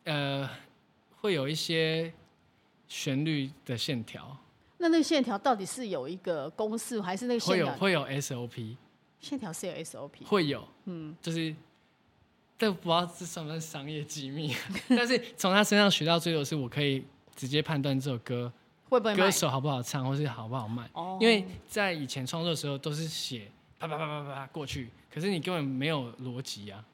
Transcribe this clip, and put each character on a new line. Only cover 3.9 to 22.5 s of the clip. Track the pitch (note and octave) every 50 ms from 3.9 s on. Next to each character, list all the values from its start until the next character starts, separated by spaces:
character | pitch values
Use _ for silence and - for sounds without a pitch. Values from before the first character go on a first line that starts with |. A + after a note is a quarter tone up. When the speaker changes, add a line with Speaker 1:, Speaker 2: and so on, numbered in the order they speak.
| C#3 A#2 A2+
Speaker 1:
条。 | - - F2 C#2+ A#2+ C3+ - - _ _ _ _ _ _ -
Speaker 2:
那 | F4 E4
那 | E4 E4
个 | C#4+
线 | - E4 C#4+ B3+
条 | B3 G#3 -
到 | - C#4 A#3+
底 | G3 F#3+
是 | - - B3+ B3+ G#3
有 | F3+ C#3 B2+ D3
一 | F3+ F#3
个 | - F#3+ E3+ D3+ C3+ D#3
公 | - - A3 G#3+ A3 A#3
式， | - - B3 G#3+
还 | F#3+ F3 F#3 G3
是 | B3
那 | B3 A#3+
个 | A#3
线 | - F3 F#3+ F3+
条 | D#3+ C#3 C#3+
Speaker 1:
会 | - F#3 G3
有， | F3+ D3+ C3+
会 | C3
有 | C3+ C#3+
S | C#3 - C#3
O | A#2+ B2
P。 | A#2+ - B2+ A2+ A2 A#2+ - - _ _ _ _ _ _ _
Speaker 2:
线 | - - C#4+ C4
条 | A3+ E3+
是 | D#3+ - -
有 | F#3 D#3+
S | - E3 - - A2
O | C3+ D3
P。 | - - -
Speaker 1:
会 | - G#3 G3 E3
有。 | C#3+ C#3 A2 - - - _ _
Speaker 2:
嗯。 | F#3+ F3 E3 D#3 D3+ E3 -
Speaker 1:
就 | - F3
是， | E3 E3 D#3+ D#3+ D#3 D#3+ - - _ _ _ _ _ _ _ _ _ _ _ _ _ _ _ _ _ -
这 | A3+ G#3+
不 | F#3 E3 -
知 | E3+
道 | E3 E3+ F3
这 | E3+ F3 - F#3
算 | D#3+ - F3 D#3+
不 | D3+
算 | D#3+ E3
商 | D#3+ - - D3 C#3 D3
业 | D#3 D3+ D3
机 | D3+ - D3+ C3+ C3+
密， | C#3 D#3 D#3 C#3+ B2 A2+ - - F#3
<laughs> | F#3 - -
但 | B3+ A#3+ A#3+
是 | A#3 A#3+ - - - -
从 | - - F3+
他 | F#3+ G3+ G#3+
身 | - G#3 G#3
上 | G#3 G3
学 | - - D3+
到 | D#3+ E3+ E3+
最 | - E3+
多 | E3 D#3
的 | C#3+
是， | - D#3
我 | D3+ C3 A#2
可 | - D3 D3
以 | C#3+ C3+ C3+ B2+ - - _ _ _ -
直 | - C#3 B2+
接 | C#3+ D3+
判 | - - D#3+ C#3+
断 | C3+ C#3+ C3+ C3+
这 | C3 D3
首 | B2+ A2+
歌 | - - B2+ A#2+ A#2+ B2 - - _ _ _ _ _ -
Speaker 2:
会 | C4 B3
不 | G3+
会 | A3+ G#3
卖？ | F3+ F#3
Speaker 1:
歌 | G3
手 | F#3+ - F#3 C#3+
好 | B2 C3+
不 | C3 D#3
好 | C#3 B2
唱， | A#2+ - - C#3+ B2+ C3
或 | C#3
是 | C#3+ D3+ C#3
好 | A#2 A#2 A2+ A2
不 | B2
好 | C3 A2 G#2+
卖。 | A#2 A#2+ A#2 - -
Speaker 2:
哦。 | E3 E3+ F#3 F#3+ F#3
Speaker 1:
因 | G#3+ A3+
为 | A3+ G3+ F#3 F#3 F3+ - - -
在 | - G#3+ G3+ F#3+
以 | F3 D#3 C#3
前 | B2 - C#3 B2+
创 | B2+ - E3 E3
作 | F3